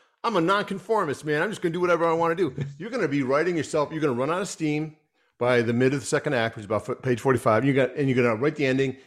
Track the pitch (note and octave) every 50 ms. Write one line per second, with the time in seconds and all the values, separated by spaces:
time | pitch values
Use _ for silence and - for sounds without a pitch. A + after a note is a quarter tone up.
0 | _ _ _ _ - A3+ A3 F#3 E3 F3 G3 G#3 G3 G3+ G3 F#3+ - - A3+ G#3+
1 | F#3 D3 C3 - - D3+ D3+ D3 E3+ A3 G3 - - F3 E3 F3+ F3 F3 F3 D#3
2 | E3+ E3 D#3+ E3 E3+ E3 E3 E3+ F#3 C#3+ - - C#3+ - - - F3 B3+ C4 B3
3 | F#3+ D3 C#3 C#3+ C3+ B2 C3+ D3 E3+ F3+ F3 D#3+ C3+ - - D#3 D3 C#3 D#3+ D#3
4 | D3+ D3 B2 A#2 C3 C#3+ E3+ F#3 G3+ - - - D#3+ D3+ D3+ D3+ D#3 D#3 D3+ _
5 | _ _ _ _ _ _ _ _ A#2+ B2 B2+ A#2+ A#2 A2+ A#2 A#2 B2+ C3 C#3 C#3
6 | G#2+ - D#3 C#3+ - D3+ C#3+ A#2+ A2+ A2+ - A#2 G#2 F#2+ A2 G#2 - - C3 -
7 | - C3 C3 A2 - C3+ C3 A2+ - B2 G#2+ A2 C3 C#3 C3+ C3+ C3 B2+ - D#3
8 | C#3+ C3+ B2+ B2 A#2+ A#2+ A2+ G#2+ C3 D#3 D3+ - C#3+ C3 C3 C3 C3+ C3 B2+ -
9 | -